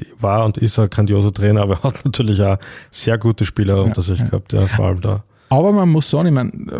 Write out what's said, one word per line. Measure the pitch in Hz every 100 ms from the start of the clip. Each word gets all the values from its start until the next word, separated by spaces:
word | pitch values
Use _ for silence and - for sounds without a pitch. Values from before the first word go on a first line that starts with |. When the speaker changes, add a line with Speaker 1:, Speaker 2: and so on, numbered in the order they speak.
| - -
Speaker 1:
war | 104 104 110
und | 107
ist | 113 -
ein | 104
grandioser | - 104 101 101
Trainer, | 98 101 104
aber | 101 92
er |
hat | 139 - 139
natürlich | - 113 98
auch | 98 101 - - -
sehr | - - 113
gute | 113 107 107
Spieler | - 98 98
Speaker 2:
Ja, |
Speaker 1:
unter | 98 104
sich | 90 90
Speaker 2:
ja. | -
Speaker 1:
gehabt, | 95 -
ja, | 107
vor | 98 110 98
allem | 92
da. | 101 101 - _ _
Speaker 2:
Aber | 135 185
man | 208 180
muss | 156 143
sagen, | - 170
ich |
mein, | 139 123 - -